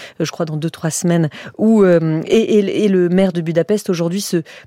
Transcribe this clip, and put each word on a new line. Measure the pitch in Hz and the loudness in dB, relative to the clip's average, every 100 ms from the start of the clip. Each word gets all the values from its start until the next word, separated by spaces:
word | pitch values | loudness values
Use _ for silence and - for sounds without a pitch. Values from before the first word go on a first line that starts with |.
| - - | -16 -8
euh, | |
je | 160 | -8
crois, | - 165 | -6 -6
dans | 156 | -6
deux, | 160 | -8
trois | - 165 | -6 -6
semaines, | - 175 170 160 - - - | -4 0 0 0 -6 -16 -2
où, | 214 220 | 2 4
euh, | 190 170 160 156 160 | 4 4 2 -2 0
et, | 226 226 214 | 0 2 2
et, | 196 - | 2 0
et | 208 | 2
le | 190 175 | 2 2
maire | 180 190 | 2 2
de | 175 | 0
Budapest | 165 170 165 208 - | -2 0 0 -2 -2
aujourd'hui | 175 170 185 | -2 -2 -4
se | 202 180 - - | -4 -4 -4 -12